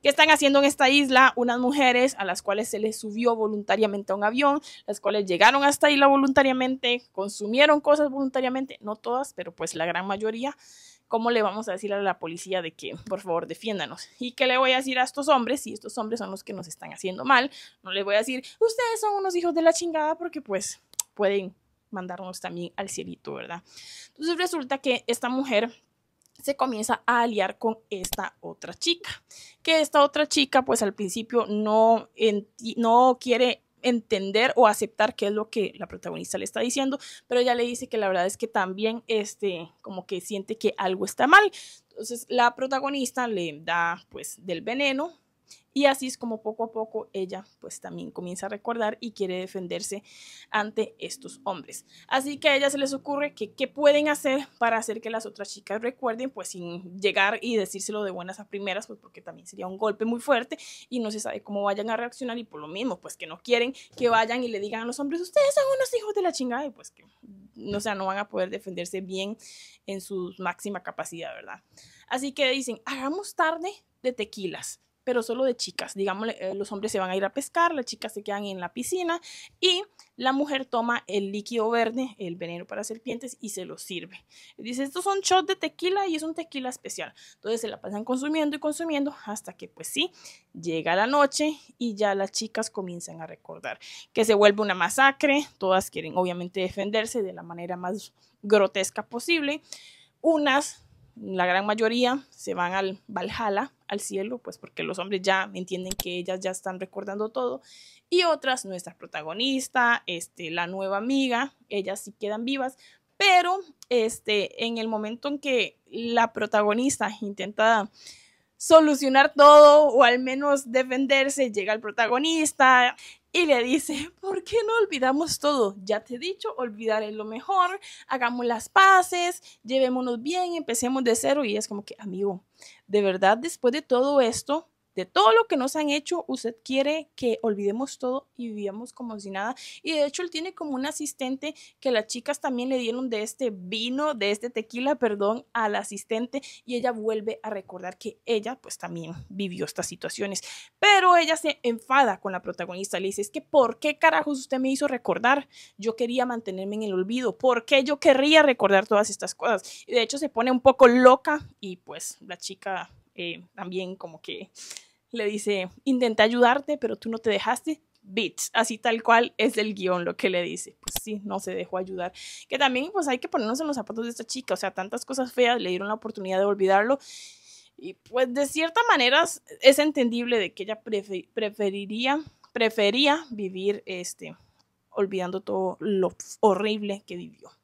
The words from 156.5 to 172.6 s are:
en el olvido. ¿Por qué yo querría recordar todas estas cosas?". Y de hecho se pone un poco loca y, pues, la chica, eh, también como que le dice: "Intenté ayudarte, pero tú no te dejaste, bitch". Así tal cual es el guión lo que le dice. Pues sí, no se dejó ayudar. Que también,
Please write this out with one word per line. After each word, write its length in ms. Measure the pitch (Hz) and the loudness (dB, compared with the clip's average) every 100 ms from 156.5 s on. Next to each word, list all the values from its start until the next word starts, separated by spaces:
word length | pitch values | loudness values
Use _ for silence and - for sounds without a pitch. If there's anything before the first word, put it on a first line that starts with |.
| 185 196 208 | -8 -6 -6
en 80 | |
el 100 | 214 | -4
olvido. 440 | 185 190 240 247 - | -2 -2 -2 -4 0
¿Por 280 | 262 240 226 | 2 2 4
qué 180 | 277 | 4
yo 160 | 262 285 | 4 4
querría 440 | 330 262 285 311 | 6 6 8 8
recordar 440 | 294 247 196 196 214 | 8 4 4 4 4
todas 220 | 202 214 | 2 2
estas 260 | 196 175 - | -2 -8 -4
cosas?". 480 | - 208 - - - | 0 0 -2 -20 -2
Y 40 | |
de 100 | 240 | 0
hecho 160 | 226 277 | 0 -2
se 120 | 294 | -4
pone 220 | - 247 | 0 0
un 100 | 254 | 4
poco 260 | 262 262 254 | 4 8 8
loca 580 | 240 254 262 - 302 - _ | 10 8 8 2 -4 -6 _
y, 160 | 202 180 | -12 -12
pues, 400 | - 147 - - | -14 -14 -12 -14
la 160 | - 175 | -16 -14
chica, 520 | - 190 202 185 175 - _ | -12 -10 -8 -6 -8 -18 _
eh, 300 | - 170 170 180 - | -12 -10 -10 -14 -14
también 420 | 185 180 185 190 | -8 -8 -8 -10
como 240 | 175 160 | -16 -16
que 300 | - 175 190 - - - - _ _ | -14 -14 -14 -18 -16 -16 -16 _ _
le 140 | 233 208 | -6 -4
dice: 440 | 208 208 196 185 - - | -4 -4 -4 -4 -8 -2
"Intenté 380 | 254 240 220 | 0 0 4
ayudarte, 540 | 214 240 240 269 277 294 | 4 6 4 4 -2 -4
pero 200 | 226 214 | -4 -6
tú 120 | 226 | -6
no 80 | 226 | -4
te 100 | 226 | -2
dejaste, 520 | 202 220 240 - 311 _ _ | 0 0 -4 -4 -8 _ _
bitch". 480 | 202 190 185 - - | -8 -4 -4 -6 -2
Así 240 | - 226 220 | 0 0 -2
tal 240 | 240 226 | -2 -2
cual 320 | 226 233 240 - | 4 4 4 0
es 200 | 220 214 | 0 0
el 160 | 214 | -4
guión 300 | 202 180 180 | -2 -2 -2
lo 140 | 175 175 | -2 -2
que 120 | - | -2
le 120 | 180 | 0
dice. 340 | 170 170 - _ | -4 -6 -12 _
Pues 140 | - - | -8 -8
sí, 200 | - 214 | -8 -10
no 160 | 202 196 | -8 -8
se 160 | 190 185 | -6 -8
dejó 220 | 180 185 | -6 -8
ayudar. 340 | 185 185 180 - - - - | -8 -8 -8 -10 -18 -18 -8
Que 80 | |
también, 320 | 269 | 0